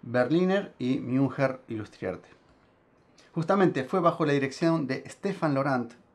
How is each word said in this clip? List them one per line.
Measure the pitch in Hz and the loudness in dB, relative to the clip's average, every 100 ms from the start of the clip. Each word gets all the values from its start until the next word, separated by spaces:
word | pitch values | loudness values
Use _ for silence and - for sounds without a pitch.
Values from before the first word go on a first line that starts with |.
Berliner | 120 120 123 160 185 156 196 - | -2 0 2 2 2 0 -2 -6
y | 123 131 | -2 -2
Müncher | 120 131 135 - 135 131 - | 0 0 0 0 -2 -2 -8
Illustrierte. | 113 98 - 95 87 - - _ _ _ _ _ _ _ _ - | -10 -10 -8 -8 -8 -14 -20 _ _ _ _ _ _ _ _ -10
Justamente | - 160 196 175 - 127 | -6 0 4 4 2 -2
fue | 190 | 2
bajo | 170 165 | 2 2
la | 156 | 0
dirección | 143 135 - 165 165 131 | 2 0 0 0 0 -2
de | 131 - | -6 -8
Stefan | - 202 - 160 135 | -8 -6 -2 0 0
Laurent | 139 127 117 - _ | 0 0 -2 -12 _